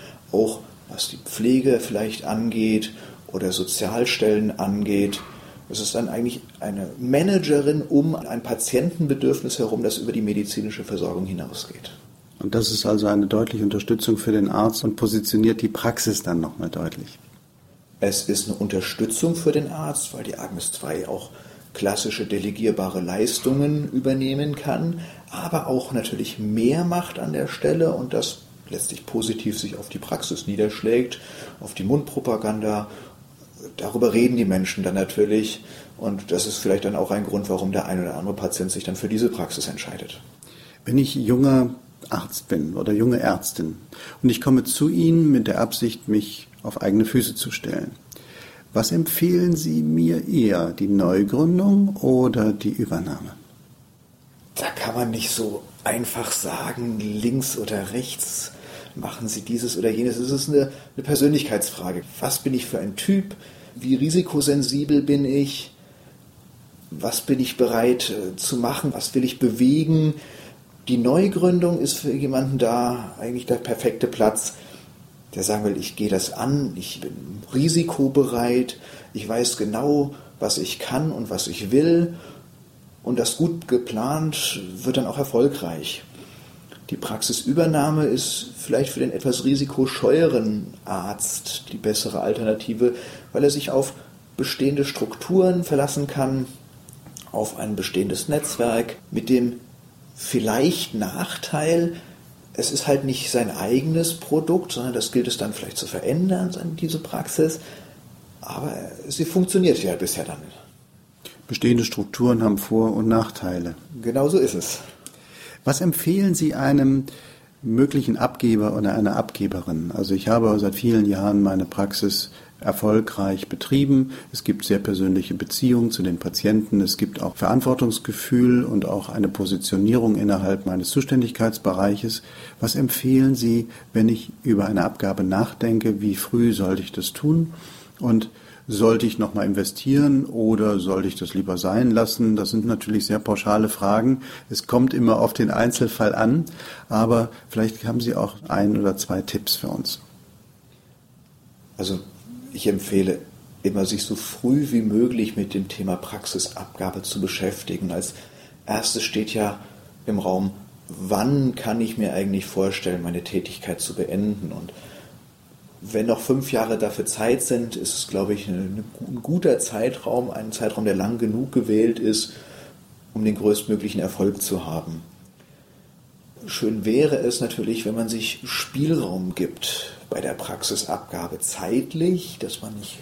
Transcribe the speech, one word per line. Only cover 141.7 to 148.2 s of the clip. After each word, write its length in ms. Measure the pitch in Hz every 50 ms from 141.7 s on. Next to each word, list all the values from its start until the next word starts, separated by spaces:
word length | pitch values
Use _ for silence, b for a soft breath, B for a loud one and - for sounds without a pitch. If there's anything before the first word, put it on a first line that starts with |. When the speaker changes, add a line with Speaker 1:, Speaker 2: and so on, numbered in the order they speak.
| 98 120 127 120
Speaker 2:
lassen? 440 | 110 113 113 110 - - 117 110 107
Das 140 | 101 95 -
sind 160 | 117 110 107
natürlich 400 | 117 113 107 - 107 107 101 -
sehr 140 | - 107 107
pauschale 500 | - 113 104 98 - 107 104 107 107 107
Fragen. 540 | - - 101 98 104 110 113 131 131 131 B B B B B B
Es 180 | 107 - -
kommt 280 | - 120 123 127 131 -
immer 260 | - 120 113 113 113
auf 140 | 117 113 -
den 160 | - 110 107
Einzelfall 640 | - - 117 120 - - 123 113 - - 110 104 -
an, 320 | - 110 113 135 170 160 B B B B B B B B B
aber 400 | 113 110 113 113 120 113 113 113 B B B B
vielleicht 340 | - 110 110 110 110 - 107
haben 160 | 117 120 123
Sie 140 | 117 120 -
auch 220 | 98